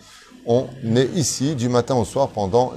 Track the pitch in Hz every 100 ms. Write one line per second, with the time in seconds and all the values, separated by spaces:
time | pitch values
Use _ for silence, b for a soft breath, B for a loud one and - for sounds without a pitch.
0 | B B B B - 120 135 - 113 117
1 | 131 185 123 - 135 143 120 123 120 131
2 | 104 - 135 110 98 117 127